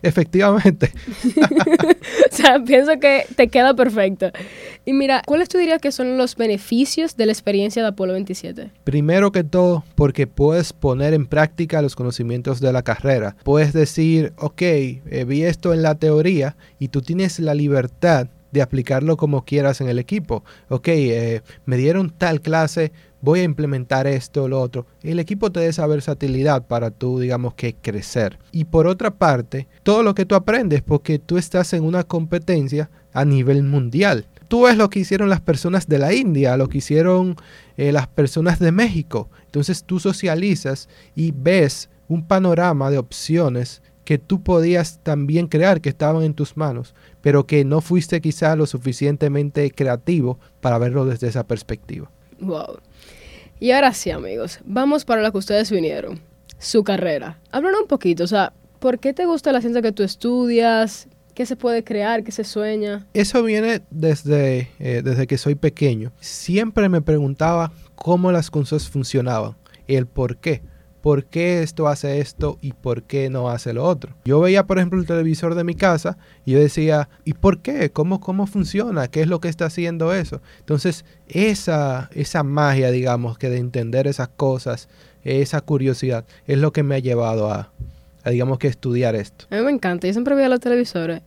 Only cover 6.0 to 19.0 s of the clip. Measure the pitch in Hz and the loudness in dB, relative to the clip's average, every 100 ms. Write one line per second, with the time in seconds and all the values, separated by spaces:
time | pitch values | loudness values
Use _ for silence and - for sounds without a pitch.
6 | 254 254 247 - 226 202 - 233 269 - | -2 0 -2 0 -2 -2 -2 0 0 0
7 | 320 - 214 208 - 196 202 208 220 202 | -4 0 0 0 -2 -2 -2 -2 -4 -2
8 | 185 185 190 185 - - - _ - 147 | -4 -4 -6 -8 -10 -14 -16 _ -2 0
9 | 147 180 202 196 156 180 180 170 - - | 2 4 2 0 0 2 2 2 -2 2
10 | 143 139 131 - 143 165 160 - 143 127 | 2 2 -4 2 2 2 -2 -2 -2 0
11 | 143 156 131 151 156 - 165 165 143 - | 2 0 0 2 0 0 -2 0 -2 -2
12 | 123 120 117 123 123 127 131 127 123 110 | -6 -4 -6 -4 -4 -2 0 0 -2 -2
13 | 139 135 104 - - 143 151 151 147 - | 0 0 -2 -6 0 2 4 2 0 2
14 | 160 160 151 - 151 - 180 156 135 131 | 2 2 0 -4 -8 -2 0 2 0 -6
15 | - 135 127 139 165 170 180 165 160 151 | -8 -6 -2 0 0 0 0 2 2 2
16 | 156 151 165 180 135 - - _ 135 143 | 2 4 2 2 -2 -6 -20 _ -4 -4
17 | 123 170 190 - 160 147 147 139 127 - | -4 -2 -2 -2 -2 0 2 0 0 0
18 | 175 151 120 - _ 139 127 135 120 135 | 2 2 0 -10 _ -2 0 -2 -2 -2